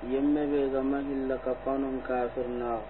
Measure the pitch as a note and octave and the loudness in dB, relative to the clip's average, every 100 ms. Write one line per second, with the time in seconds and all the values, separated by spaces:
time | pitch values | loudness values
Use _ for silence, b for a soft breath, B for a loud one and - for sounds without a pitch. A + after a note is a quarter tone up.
0 | B2 C3 C#3+ D3 D3 C#3+ C3+ C3+ C3+ C#3 | -2 2 4 4 4 2 2 2 2 0
1 | C#3 C3+ C3 C3 C3 B2 C#3 C3+ C3+ C3 | 0 -2 0 -2 -2 -2 0 0 0 -2
2 | B2 B2+ A#2+ C3 B2 B2 A#2+ A#2 A2 | -2 -2 0 -2 -4 -2 -2 -4 -4